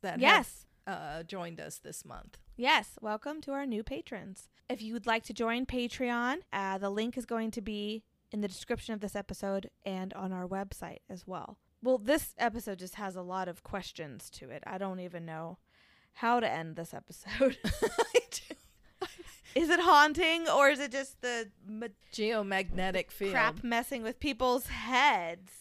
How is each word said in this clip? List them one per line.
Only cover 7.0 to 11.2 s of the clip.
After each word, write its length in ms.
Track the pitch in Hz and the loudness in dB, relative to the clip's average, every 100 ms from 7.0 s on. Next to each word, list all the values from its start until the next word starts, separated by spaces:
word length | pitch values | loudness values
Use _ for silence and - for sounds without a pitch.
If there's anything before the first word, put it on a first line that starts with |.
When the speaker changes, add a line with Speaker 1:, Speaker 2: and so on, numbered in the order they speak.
| 233 247 | -2 -4
Speaker 2:
is 80 | |
going 280 | 226 233 220 | -4 -2 -2
to 80 | 220 | -4
be 400 | 208 208 208 220 _ _ _ | -6 -4 -4 -6 _ _ _
in 80 | 214 | -4
the 80 | 202 | -4
description 460 | 185 - 233 - | -6 -6 -6 -4
of 60 | 214 | -6
this 140 | 202 | -4
episode 560 | 208 196 190 196 196 196 _ - | -6 -8 -6 -2 -2 -4 _ -6
and 260 | 190 190 | -6 -6
on 180 | - 190 | -6 -6
our 140 | 185 180 | -4 -4
website 500 | 190 196 - 165 - _ | -4 -6 -8 -12 -12 _
as 200 | 185 | -14